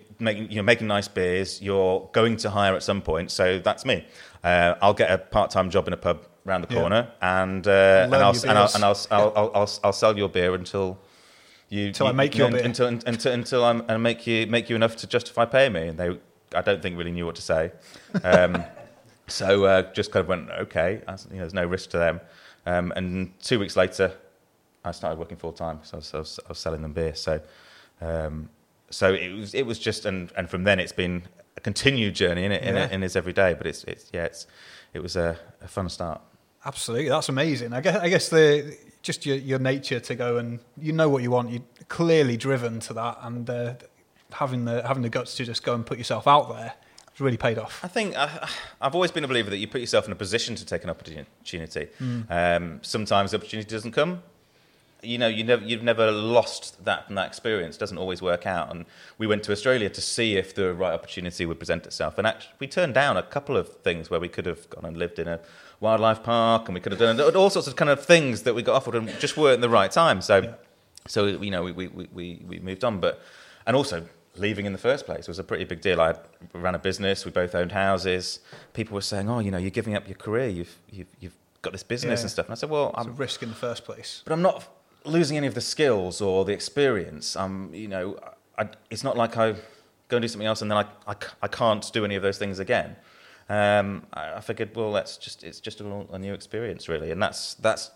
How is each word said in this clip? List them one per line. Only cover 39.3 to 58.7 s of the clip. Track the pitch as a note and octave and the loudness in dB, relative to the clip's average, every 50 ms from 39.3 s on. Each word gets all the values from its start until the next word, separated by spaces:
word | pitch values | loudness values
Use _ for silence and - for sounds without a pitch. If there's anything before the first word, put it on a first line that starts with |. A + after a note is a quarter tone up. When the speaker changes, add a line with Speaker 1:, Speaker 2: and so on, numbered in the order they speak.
| C3+ | -2
Speaker 2:
your | C#3 C#3+ C3 C3 C3 | -2 -2 -2 -2 0
nature | C3 C3 C#3 C#3 C#3+ - C3 A#2 | 0 0 0 -2 -2 -4 -4 -6
to | - - B2+ | -4 -6 -6
go | A#2 B2 A#2+ A#2+ | -4 -2 -2 -2
and | A#2+ A#2 A#2 A#2+ A#2+ - _ _ C#3+ | -2 -2 -4 -8 -10 -12 _ _ -8
you | D#3 D#3 D#3+ | -6 -2 2
know | D#3+ D#3+ D3+ | 4 4 4
what | C#3 C3 B2 | 4 4 2
you | A#2+ | 2
want. | B2 B2 A#2+ A2+ | 2 2 2 0
You're | A#2+ A#2+ - - _ _ - - | -4 -8 -8 -12 _ _ -16 -10
clearly | - - E3+ E3 E3 D#3 C#3+ B2 A#2+ | -2 0 4 6 6 6 6 4 2
driven | A2+ G#2+ C3+ C3+ B2 A#2+ A#2 A2+ A2+ | 0 0 0 0 0 0 -4 -4 -6
to | - - A#2+ | -8 -8 -6
that, | A2+ A2+ A#2 A#2 - | -6 -4 -6 -6 -8
and, | - A#2 A#2+ A#2+ A#2 B2 | -10 -10 -8 -8 -6 -6
uh, | A#2+ A#2+ A#2+ A#2+ B2+ - - - _ _ _ _ _ _ _ _ | -4 -4 -4 -6 -6 -10 -14 -20 _ _ _ _ _ _ _ _
having | - - D3 C3 B2+ B2 A#2+ | -4 -4 -2 -2 -2 -2 -2
the, | A#2 A#2 A#2+ A#2 | -2 -2 -2 -2
having | A#2+ C3+ C3+ A#2+ | -2 -2 -2 -2
the | A2+ | -2
guts | A2+ B2+ A#2+ - - | -2 -4 -4 -4 -6
to | - B2+ | -8 -8
just | A#2 A2+ - - | -6 -6 -4 -2
go | B2+ A#2+ | -2 -2
and | A#2 A2+ | -2 -4
put | - C#3 | -6 -8
yourself | A#2 A#2 - B2+ - - | -8 -6 -4 -6 0 4
out | C#3+ C#3+ D3+ - A#2 | 6 6 6 4 2
there, | A2+ A#2+ A2+ A#2 - - _ _ _ - _ - | -6 -12 -12 -14 -14 -16 _ _ _ -20 _ -20
it's | _ - | _ -2
really | C#3 C3 A2+ | 0 0 0
paid | - - A#2+ A2+ A2+ | 0 0 -2 -2 -2
off. | G#2+ - - - - | -6 -8 -12 -12 -12
Speaker 1:
I | |
think | F3+ - A#3 G#3+ F3+ - | -6 -4 -4 -4 -2 -2
I, | B2+ D3 D3+ D#3+ D#3 D3 - - - - - - _ | -2 -2 -4 -4 -8 -10 -10 -10 -10 -12 -16 -10 _
I've | B2 C#3 D3+ | -4 -2 2
always | F3+ F#3 E3 | 2 0 0
been | - E3 D3+ | 0 -2 -2
a | |
believer | C3 C3 A#2 G#2 G2+ | 0 0 0 0 0
that | G2+ | -4
you | G2 G#2+ | -4 -4
put | G#2+ - B2+ | -6 -6 -6
yourself | A#2+ - - G#2+ - | -2 2 2 2 2
in | G#2+ | 0
a | F#2 | -4
position | - G#2 F2+ G#2 A#2 - B2 A2 | -6 -4 -2 -2 -2 -2 -4 -6
to | - F#2 | -10 -6
take | - F2+ E2+ - | -6 -6 -6 -4
an | F2 | -6
opportunity. | E2 - - D#2+ D#2 D#2 C#2 - _ _ _ - - E2+ D#2+ D#2+ - D#2+ D2 - - - | -8 -10 -12 -14 -14 -14 -16 -16 _ _ _ -12 -10 -10 -10 -8 -8 -8 -8 -10 -10 -8
Speaker 2:
Mm. | C3+ B2 A#2+ A#2+ A2+ - | -6 -6 -6 -6 -6 -4
Speaker 1:
Um, | E2+ E2+ F2 F2 E2+ E2+ F2 E2+ D#2 - | 0 0 2 2 2 2 0 -4 -8 -12
sometimes | - - - A2+ G#2 - G#2+ G2 G2 F#2+ | -10 -6 -6 -6 -2 2 2 2 2 2
the | G#2+ | -2
opportunity | G2+ - - - A2 G#2 G2+ | -4 -6 -8 -10 -10 -8 -8
doesn't | A2+ G#2+ A2 A#2 | -10 -10 -10 -4
come. | A2+ D3 D3+ F3 F3+ F3 - - _ _ _ _ _ _ _ _ _ _ _ _ _ _ - | -2 0 0 0 -2 -8 -12 -18 _ _ _ _ _ _ _ _ _ _ _ _ _ _ -10
You | A#2 A#2+ A#2+ | -8 -2 0
know, | A#2+ | 0
you | A2+ A2 A2+ A2+ | 0 0 0 2
nev-, | A#2+ B2 A2+ | 2 2 2
you've | G2+ A2 A#2 A2 A#2 | 2 -2 -6 -2 0
never | A#2+ A2+ A2+ A2 A2 | 0 2 4 4 2
lost | G#2+ G#2+ G#2+ A2+ A#2+ A#2 G#2+ - - - - - - - F2+ | 2 0 0 4 4 4 4 2 -4 -12 -12 -14 -16 -8 -4
that, | G#2+ F#2+ D2 - - | -4 -4 -4 -6 -6
that | G2+ F#2+ F#2 | -4 -4 -4
experience. | - - - - A2+ G#2+ G2 E2+ D#2+ D2+ | -4 -8 -8 -4 -4 -2 -2 -4 -6 -6
It | - | -8
doesn't | G#2+ G2 F#2+ E2 | -8 -8 -6 -6
always | F#2 F#2 F2+ F2 F#2 | -6 -6 -6 -4 -2
work | F2+ F2 F2 - | -2 -2 -2 -2
out. | G2+ F#2 E2+ D2 A#1+ | -4 -4 -4 -4 -6